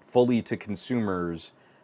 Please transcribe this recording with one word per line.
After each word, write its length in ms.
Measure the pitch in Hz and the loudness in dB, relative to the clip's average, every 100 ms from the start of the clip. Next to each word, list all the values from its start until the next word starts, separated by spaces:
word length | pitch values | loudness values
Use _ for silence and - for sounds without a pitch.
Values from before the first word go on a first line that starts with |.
fully 400 | - 123 123 120 | 0 4 4 4
to 120 | - 113 | 0 -6
consumers 960 | - 98 - 123 107 92 87 85 - - _ _ | -6 -8 -4 -2 0 -2 -2 -6 -10 -18 _ _